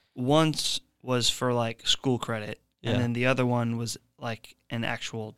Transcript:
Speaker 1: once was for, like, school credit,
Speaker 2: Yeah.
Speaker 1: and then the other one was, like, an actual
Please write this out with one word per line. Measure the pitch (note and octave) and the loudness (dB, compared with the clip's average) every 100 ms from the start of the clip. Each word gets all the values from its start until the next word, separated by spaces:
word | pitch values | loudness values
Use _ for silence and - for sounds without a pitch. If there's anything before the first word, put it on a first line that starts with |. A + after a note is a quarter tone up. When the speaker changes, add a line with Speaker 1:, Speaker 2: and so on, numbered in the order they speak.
| _ - | _ -6
Speaker 1:
once | B2 D3+ D#3+ D3 - - _ _ | 2 4 4 2 -2 -4 _ _
was | B2+ B2 A2+ | -2 0 2
for, | - B2+ | 0 0
like, | A#2+ A2+ A#2 - | 0 -2 -4 -2
school | - C#3 A#2+ | 0 2 0
credit, | - A2+ G#2+ A2 _ _ | 0 -6 -6 -12 _ _
Speaker 2:
Yeah. | A#2+ | -2
Speaker 1:
and | A2+ | 0
then | A#2+ | 2
the | A#2 B2+ | 2 2
other | B2+ B2+ | 2 2
one | B2 A#2 A#2 | 2 0 -2
was, | A#2 - _ - | -4 -8 _ -12
like, | A#2+ A2 - - - | -8 -8 -12 -20 -8
an | A#2+ | -4
actual | A2+ A#2+ - A2+ G#2+ | -4 -4 -6 -8 -10